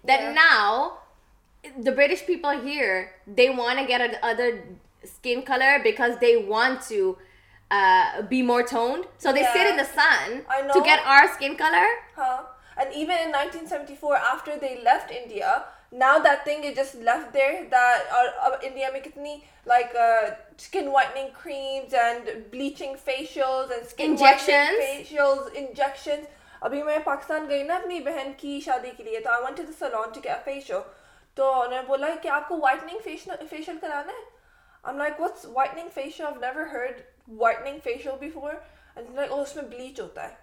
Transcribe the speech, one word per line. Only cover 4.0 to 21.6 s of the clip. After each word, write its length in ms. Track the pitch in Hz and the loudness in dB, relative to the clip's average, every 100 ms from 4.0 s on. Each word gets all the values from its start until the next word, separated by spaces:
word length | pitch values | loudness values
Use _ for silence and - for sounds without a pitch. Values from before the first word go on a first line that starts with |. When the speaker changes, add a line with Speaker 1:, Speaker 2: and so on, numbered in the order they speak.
| 240 | 0
Speaker 1:
another 420 | 220 233 226 247 220 180 185 _ _ - | -2 -2 0 -2 -2 -12 -20 _ _ -20
skin 280 | - 254 240 269 | -10 -4 -4 0
color 200 | 262 269 285 226 | 2 4 4 2
because 320 | 214 240 233 | 2 -2 4
they 80 | 240 233 196 | 4 4 4
want 320 | 214 254 254 - | 0 0 0 -4
to, 120 | 214 185 185 - _ _ _ _ 202 | -2 -2 -2 -16 _ _ _ _ 4
uh, 420 | 190 185 - - 208 | 6 6 4 -2 -2
be 80 | 254 247 | 0 2
more 120 | 240 240 | 2 2
toned. 360 | 254 233 311 370 _ | 0 -2 -2 -8 _
So 80 | 320 - | 0 4
they 60 | |
sit 180 | 254 359 | 4 4
Speaker 2:
Yeah. 80 | 403 | 4
Speaker 1:
in 100 | 320 | 2
the 40 | - | -2
sun 420 | 294 311 233 190 254 - 262 | 2 4 4 0 -8 -4 -4
Speaker 2:
I 40 | |
Speaker 1:
to 80 | 277 | 4
Speaker 2:
know. 160 | 277 302 | 4 6
Speaker 1:
get 180 | 311 269 | 4 8
our 180 | 277 311 - | 8 8 2
skin 180 | 277 320 | -6 0
color. 240 | 311 339 392 466 - - | 2 4 4 2 -8 -4
Speaker 2:
Huh. 160 | 262 254 - - - - | -4 -4 -10 -20 -16 -6
And 240 | 269 285 | -4 -4
even 220 | 311 349 | -2 -2
in 100 | 320 285 | 0 -2
nineteen 280 | 320 330 320 | -4 -8 -8
seventy-four, 420 | 294 285 277 294 269 247 | -10 -10 -8 0 2 2
after 240 | - 311 294 269 | -2 -6 -8 -6
they 60 | 247 233 | 0 2
left 260 | 311 - - | 2 0 -12
India, 340 | 233 208 - 240 - - _ 247 | -10 -4 0 0 -2 -20 _ 2
now 100 | 262 311 302 | 6 8 6
that 180 | 285 294 | 4 0
thing 180 | 302 294 | -4 -4
is 80 | 254 | -4
just 120 | 269 240 233 | -4 -2 0
left 240 | 277 311 277 | 0 0 0
there, 200 | 269 359 302 | 0 0 0
that, 400 | 254 247 226 180 247 | 4 4 4 2 2
اور 80 | 247 - 262 | 2 2 -2
اب 20 | 269 | -2
انڈیا 280 | 269 262 269 | -6 -6 -6
میں 80 | 269 | -6
کتنی, 360 | 269 277 294 294 - _ 233 | -12 -14 -12 -14 -18 _ 2
like, 240 | 247 240 233 | 2 2 2
uh, 260 | 233 226 208 - - - - | 4 4 0 -6 -16 -20 -8
skin 260 | 381 277 | -6 2
whitening 400 | 269 269 262 269 - | 2 2 -2 -10 -12
creams 560 | 330 277 | -12 -10